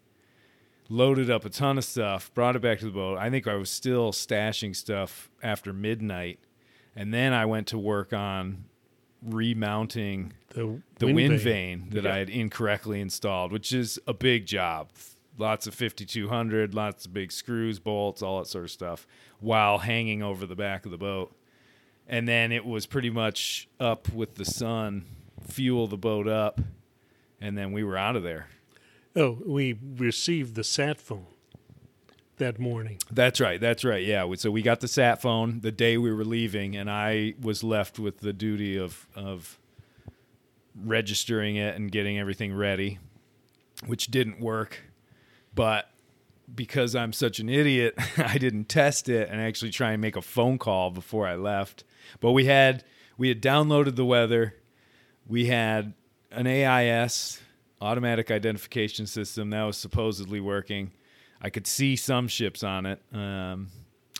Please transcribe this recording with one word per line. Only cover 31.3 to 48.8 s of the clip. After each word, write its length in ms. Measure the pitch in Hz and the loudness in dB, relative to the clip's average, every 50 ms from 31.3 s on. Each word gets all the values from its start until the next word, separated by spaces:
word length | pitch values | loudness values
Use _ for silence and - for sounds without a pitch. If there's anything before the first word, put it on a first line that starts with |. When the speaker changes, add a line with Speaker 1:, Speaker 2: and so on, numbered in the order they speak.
| - _ _ _ - - _ - - - - _ _ _ _ _ _ _ _ _ _ - | -20 _ _ _ -20 -20 _ -20 -20 -20 -20 _ _ _ _ _ _ _ _ _ _ -4
Speaker 2:
That 220 | 135 123 117 104 | -4 -2 -2 -2
morning. 400 | 123 123 117 113 110 110 104 - - - | -4 -4 -4 -4 -6 -8 -8 -8 -8 -2
Speaker 1:
That's 280 | 117 120 123 127 123 - | 4 6 6 6 6 4
right. 200 | 131 98 87 90 | 2 2 2 2
That's 220 | 113 117 117 - - | 2 2 2 2 2
right. 200 | 123 110 95 92 | 2 2 2 2
Yeah. 200 | 104 107 98 92 | 2 2 2 2
We, 120 | 90 92 92 | 0 -2 -2
so 140 | - 110 | 0 0
we 100 | 104 113 | 0 2
got 180 | 104 120 117 - | 4 2 2 2
the 60 | - 117 | 0 0
sat 340 | - 139 127 120 113 - | 2 4 6 6 6 4
phone 380 | - 123 113 113 113 117 117 117 | 2 2 2 2 2 0 -2 -2
the 100 | 107 113 | -4 -4
day 260 | 107 117 117 117 117 117 | 0 2 4 4 4 4
we 160 | 120 117 110 | 2 2 0
were 120 | 107 107 | 0 0
leaving, 500 | 110 113 117 117 110 92 104 98 98 101 | 0 0 0 0 0 -2 -2 -2 -2 -4
and 140 | 101 101 104 | -4 -4 -4
I 460 | 104 104 104 107 110 107 107 110 - - | -2 0 0 0 2 2 0 -2 -2 -4
was 220 | 110 110 107 - - | -4 -4 -2 -2 -2
left 340 | 113 110 107 104 - - - | 0 0 0 0 -2 -4 -6
with 200 | 110 101 95 - | -6 -6 -6 -4
the 140 | 104 104 98 | -6 -6 -4
duty 440 | 95 107 110 107 101 104 101 95 98 | -2 -2 -2 -2 -2 -2 -2 -2 -4
of, 300 | 92 87 82 - - _ - | -4 -6 -8 -14 -20 _ -14
of 420 | 98 101 98 95 87 85 - - - _ _ _ - - _ _ _ _ - - _ _ _ _ _ _ _ _ _ _ _ - | -12 -10 -10 -10 -10 -12 -16 -20 -20 _ _ _ -20 -20 _ _ _ _ -20 -20 _ _ _ _ _ _ _ _ _ _ _ -16
registering 800 | 107 95 110 110 113 110 98 104 - - - 117 110 104 104 104 | -10 -4 0 0 0 0 0 -2 -4 -2 0 0 0 0 0 0
it 200 | 104 104 104 82 | 0 -2 -2 -2
and 160 | 95 107 101 | -4 -6 -2
getting 260 | 95 107 101 101 101 101 | -2 0 0 0 -2 -2
everything 340 | 101 98 98 - 110 101 98 | -2 -4 -4 -4 -6 -6 -4
ready, 460 | 98 101 101 98 95 98 101 98 95 - - - _ _ _ _ _ _ _ _ _ _ _ _ - - | -2 0 0 0 0 -2 -4 -4 -8 -14 -20 -20 _ _ _ _ _ _ _ _ _ _ _ _ -14 -8
which 220 | 110 120 120 - - | -6 -6 -4 -4 0
didn't 320 | 117 131 123 110 101 104 | 0 0 0 0 -2 -4
work. 400 | 117 113 110 110 107 - - - - - _ _ _ _ _ _ _ _ _ _ _ _ - | -4 -4 -2 -2 -4 -6 -8 -14 -18 -20 _ _ _ _ _ _ _ _ _ _ _ _ 0
But 360 | - 117 110 107 104 - - _ _ _ _ _ _ _ _ _ _ _ - 120 | 2 2 4 2 2 0 -4 _ _ _ _ _ _ _ _ _ _ _ -12 -10
because 420 | 117 123 - - 139 123 120 113 | -8 -8 -2 0 2 2 2 2
I'm 180 | 123 120 113 107 | 0 0 -2 0
such 260 | - 131 117 98 - | 0 0 0 0 -2
an 100 | 110 113 | -2 2
idiot, 460 | 131 143 151 143 135 123 120 113 - - - - | 4 4 6 6 6 6 4 2 2 0 -4 -2
<laughs> 100 | - 165 | 0 0
I 200 | 143 113 107 139 | 0 2 2 2
didn't 320 | 127 127 107 104 107 - | 2 2 0 0 -4 2
test 400 | - 160 | 4 4